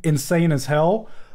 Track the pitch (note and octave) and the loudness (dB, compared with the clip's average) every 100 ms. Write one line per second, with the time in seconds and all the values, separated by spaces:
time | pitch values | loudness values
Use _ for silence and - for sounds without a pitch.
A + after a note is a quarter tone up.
0 | E3 D3 - E3+ E3+ C#3+ C3 D3+ E3 A3 | -2 0 0 0 2 0 0 2 2 0
1 | A3 - - | -4 -12 -12